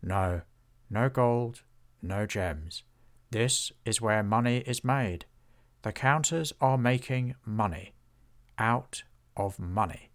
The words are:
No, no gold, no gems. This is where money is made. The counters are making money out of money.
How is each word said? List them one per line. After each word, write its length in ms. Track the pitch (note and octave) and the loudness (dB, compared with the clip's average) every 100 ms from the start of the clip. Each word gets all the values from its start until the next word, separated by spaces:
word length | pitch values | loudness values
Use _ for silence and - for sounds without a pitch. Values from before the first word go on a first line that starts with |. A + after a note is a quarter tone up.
No, 400 | F#2 G2 F#2 F2 - _ _ _ - | 0 0 2 -2 -6 _ _ _ -6
no 180 | G#2 B2+ | 0 0
gold, 540 | C3 A#2+ A#2+ A#2+ A#2+ _ - - _ | 4 2 2 -2 -8 _ -20 -20 _
no 260 | F2+ G2 G#2 | -6 -4 -2
gems. 560 | G#2 F2+ D2+ D#2+ - - _ - - _ | -2 -2 -4 -8 -12 -16 _ -20 -20 _
This 420 | G#2+ A#2+ - - - | -2 0 0 -4 -8
is 160 | - G#2+ | -4 -2
where 220 | A2+ G#2+ | 2 2
money 360 | G#2 A2 A#2+ B2 | 4 2 2 0
is 260 | A#2+ B2 | -2 -4
made. 420 | B2 C3+ A#2 F2 - _ _ - _ _ | 0 0 0 -4 -10 _ _ -20 _ _
The 100 | - | -8
counters 600 | G#2+ C3 D3 D3+ E3 D3+ - | 0 2 4 2 -2 -4 0
are 180 | C3+ C3 | 2 4
making 560 | A#2+ B2+ B2+ C3 B2 - | 4 2 0 -2 -2 -6
money 500 | - G#2+ G#2+ D#2+ - - _ _ - - - - | -6 0 0 -2 -10 -20 _ _ -20 -20 -18 -2
out 460 | A2+ A#2+ C3 - - - _ - | 0 0 -2 -16 -16 -20 _ -6
of 220 | G2 F#2+ | -6 -4
money. 520 | F2+ F#2 G2+ E2 - | -6 0 0 -2 -18